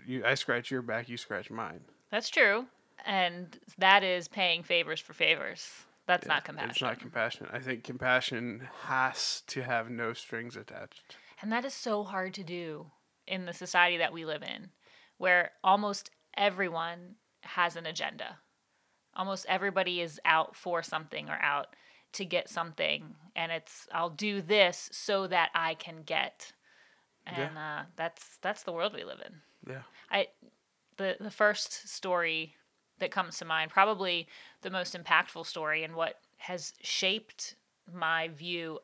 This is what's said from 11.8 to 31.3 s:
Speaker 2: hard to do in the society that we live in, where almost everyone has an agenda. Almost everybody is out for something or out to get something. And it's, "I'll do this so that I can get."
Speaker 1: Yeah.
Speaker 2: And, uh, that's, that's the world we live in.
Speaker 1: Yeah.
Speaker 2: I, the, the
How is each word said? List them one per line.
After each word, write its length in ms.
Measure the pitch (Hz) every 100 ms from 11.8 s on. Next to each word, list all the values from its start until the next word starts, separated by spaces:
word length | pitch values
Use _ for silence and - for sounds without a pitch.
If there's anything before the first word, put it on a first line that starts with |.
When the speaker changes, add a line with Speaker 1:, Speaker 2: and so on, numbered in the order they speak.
| 240 208
Speaker 2:
hard 320 | 202 196 185
to 80 | 190
do 480 | 165 175 170 151 160 _ _ _
in 200 | - 190 180
the 60 |
society 460 | 175 180 180 175 175
that 140 | 160
we 120 | 165
live 180 | 160 151
in, 300 | - - - _ _ - - _
where 360 | 185 180 170 -
almost 480 | 185 202 208 196 - _ _ -
everyone 800 | 202 185 185 165 165 170 180 208 _ _
has 340 | - - 175 165
an 100 | 160
agenda. 520 | 160 - - - 190 _ _ _ _ _ _ _
Almost 320 | - 190 190 -
everybody 520 | 185 196 185 180 175
is 200 | 170 151
out 320 | 165 160 156 -
for 260 | 185 170
something 460 | 165 160 151 160 147
or 60 | 147
out 360 | 147 143 - - - - _
to 140 | - 180
get 200 | 170 -
something. 680 | - 165 151 156 151 156 - 175
And 160 | - 165
it's, 380 | 165 - - -
"I'll 200 | 170 170
do 320 | 151 208 202
this 480 | 165 208 180 175 -
so 340 | - - 196 190
that 220 | 180 165
I 180 | 165 165
can 280 | 165 - 160
get." 500 | 156 156 - - - - _ _ - _ _ _ -
Speaker 1:
Yeah. 140 | 135 143
Speaker 2:
And, 80 | 156
uh, 240 | 156 151 156 -
that's, 400 | 165 - - -
that's 220 | 185 208
the 80 | -
world 200 | 165 196
we 80 | 208
live 180 | - -
in. 160 | - 165 _ _ -
Speaker 1:
Yeah. 100 | 131 127 - -
Speaker 2:
I, 180 | 202 - - - _ _ _ _ -
the, 180 | 196 185
the 100 | 208